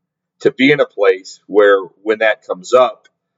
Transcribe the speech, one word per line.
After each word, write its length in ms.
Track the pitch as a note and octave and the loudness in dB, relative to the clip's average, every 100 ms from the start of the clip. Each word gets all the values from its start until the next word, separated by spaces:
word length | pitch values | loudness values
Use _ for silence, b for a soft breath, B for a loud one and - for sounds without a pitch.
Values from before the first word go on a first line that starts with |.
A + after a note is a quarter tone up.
| _ _ _ _ | _ _ _ _
to 100 | A2 | -4
be 200 | - C3+ | 0 0
in 80 | D3 | 0
a 60 | E3+ | -2
place 560 | - G2+ F#2 F#2+ - - | -2 -2 -2 -8 -20 -4
where 340 | G2 G2+ G2 F2 _ | 0 2 2 -4 _
when 160 | G2+ A2 | -8 -2
that 260 | A2 G#2 - | -2 -4 -8
comes 260 | F#2+ F#2 | -12 -2
up, 360 | A#2+ B2 - _ _ _ | 0 0 -4 _ _ _